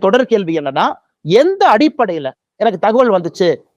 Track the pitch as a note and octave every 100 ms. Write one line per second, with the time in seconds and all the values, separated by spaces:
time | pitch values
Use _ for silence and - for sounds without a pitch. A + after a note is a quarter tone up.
0 | F#3+ B3 B3+ A3 F3 E3 C#3+ C#3 G#3+ -
1 | _ _ D3+ G3+ D#4+ G4 F#4+ A3 D4+ -
2 | A3 E3 C3+ - _ - A3 F#3 G3+ A3+
3 | B3 F#3 E3+ - F3+ C#3 _